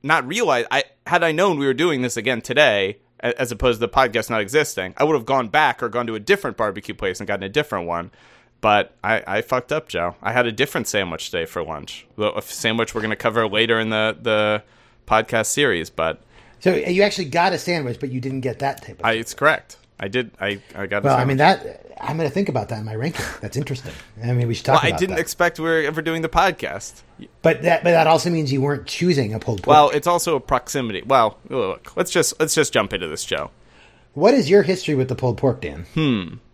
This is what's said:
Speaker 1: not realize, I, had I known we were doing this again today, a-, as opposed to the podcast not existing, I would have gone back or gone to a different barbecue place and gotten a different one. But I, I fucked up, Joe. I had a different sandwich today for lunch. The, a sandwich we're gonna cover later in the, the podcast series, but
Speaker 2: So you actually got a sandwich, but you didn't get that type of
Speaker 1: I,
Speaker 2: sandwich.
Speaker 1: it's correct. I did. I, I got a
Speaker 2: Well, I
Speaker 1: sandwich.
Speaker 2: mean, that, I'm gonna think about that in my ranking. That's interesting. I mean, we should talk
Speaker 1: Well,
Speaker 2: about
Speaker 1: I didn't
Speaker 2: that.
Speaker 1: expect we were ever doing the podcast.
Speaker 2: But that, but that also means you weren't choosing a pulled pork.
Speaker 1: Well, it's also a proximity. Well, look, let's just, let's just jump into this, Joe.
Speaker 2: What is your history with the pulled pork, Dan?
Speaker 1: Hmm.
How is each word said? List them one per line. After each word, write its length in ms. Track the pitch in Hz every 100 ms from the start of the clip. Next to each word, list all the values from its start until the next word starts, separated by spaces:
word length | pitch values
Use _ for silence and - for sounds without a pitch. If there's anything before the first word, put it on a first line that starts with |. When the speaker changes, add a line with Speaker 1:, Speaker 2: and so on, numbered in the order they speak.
Speaker 1:
not 240 | 139 160 127
realize, 380 | 202 196 123 117
I, 140 | 135 - _ -
had 160 | 175
I 80 | 165
known 280 | 156 196 151
we 60 | 139
were 80 |
doing 280 | 127 175 139
this 160 | 123 117
again 240 | 110 120
today, 560 | - 131 147 101 95 107 _ -
a-, 200 | 120 117
as 120 | 123
opposed 280 | 113 131 113
to 60 | 117
the 40 |
podcast 380 | 135 131 110 -
not 120 | 113
existing, 520 | 98 143 147 - 92 -
I 60 |
would 120 | 147 147
have 100 | 113
gone 240 | 139 113
back 340 | 151 147 -
or 60 | 120
gone 180 | 117 117
to 80 | 110
a 40 |
different 380 | 104 196 127 107
barbecue 380 | 107 98 - 98
place 240 | 98 92
and 80 | 101
gotten 160 | 101
a 60 | 98
different 380 | 147 147 101 85
one. 240 | 85 90 _ _ _ _ _
But 340 | 107 104 95 _
I, 200 | 98 110 -
I 140 | 101
fucked 280 | - 127 -
up, 180 | 151 -
Joe. 260 | 87 87 87
I 80 | 101
had 160 | 120 120
a 40 |
different 360 | 110 151 160 110
sandwich 420 | 104 92 80 -
today 160 | 87 82
for 180 | 87
lunch. 440 | 78 76 - - - -
The, 200 | 107 -
a 60 |
sandwich 540 | - - 113 113 113 113
we're 60 |
gonna 140 | 107 104
cover 320 | 117 113 110
later 320 | 104 113 113
in 100 | 110
the, 280 | 107 110 104
the 440 | 117 107 107 107 _ _ _ _ -
podcast 420 | 110 113 117 110
series, 440 | - 143 87 80
but 280 | - 80 80 _ - - _
Speaker 2:
So 120 | 185
you 300 | 160 147 180
actually 220 | 202 202 156
got 280 | 170 185
a 60 | 175
sandwich, 400 | - 175 131 113
but 100 | 135
you 100 | 127
didn't 220 | 135 135
get 180 | 127 110
that 220 | 139 131
type 180 | - -
of 60 | 113
Speaker 1:
I, 40 |
Speaker 2:
sandwich. 120 | 113
Speaker 1:
it's 120 | 117 -
correct. 420 | 143 151 - - _ -
I 80 | 98
did. 240 | 123 117 -
I, 180 | 98 98 _ -
I 120 | 98
got 160 | 101
a 20 | 139
Speaker 2:
Well, 80 | 127
I 40 |
Speaker 1:
sandwich. 80 | 127
Speaker 2:
mean, 100 | 135
that, 480 | 156 190 - - - -
I'm 160 | - 156
gonna 120 | 151
think 180 | 185 196
about 200 | 127 101
that 100 | 110
in 60 | 110
my 100 | 107
ranking. 280 | 147 - - -
That's 160 | 104 131
interesting. 380 | 143 131 - - - 107
I 80 | 117
mean, 160 | 123 120
we 80 | 113
should 100 | -
talk 160 | 151
Speaker 1:
Well, 80 | 156
Speaker 2:
about 60 | 160
Speaker 1:
I 40 |
didn't 160 | 185 160
Speaker 2:
that. 40 |
Speaker 1:
expect 380 | 160 - 175 170
we 60 | 160
were 160 | 160
ever 200 | 139 156
doing 220 | 160 165
the 60 | 160
podcast. 720 | - 190 160 92 90 - - - - - _
Speaker 2:
But 180 | 160 160
that, 220 | 165 165
but 80 | 175
that 160 | 165 156
also 240 | 160 180
means 200 | 165 147
you 100 | 135
weren't 260 | 139 143 -
choosing 460 | - 175 143 107 107
a 40 |
pulled 220 | - 104
pork. 100 | - 151
Speaker 1:
Well, 140 | 147
it's 160 | 147 170
also 280 | 175 170 143
a 20 |
proximity. 640 | - 131 - 143 120 95 117
Well, 320 | 135 110 - -
look, 460 | 131 95 - - -
let's 140 | 180
just, 300 | 180 147 -
let's 160 | 156 -
just 180 | 139
jump 200 | 123 101
into 140 | 101 85
this, 160 | 76 -
Joe. 260 | 76 73 _ - - - _ _ 139
Speaker 2:
What 180 | 196
is 160 | 277 147
your 140 | 202
history 320 | 165 185 - 143
with 120 | 127
the 60 | 123
pulled 220 | 127 104
pork, 240 | 135 -
Dan? 240 | 78 73 90
Speaker 1:
Hmm. 420 | 160 151 113 85 117 _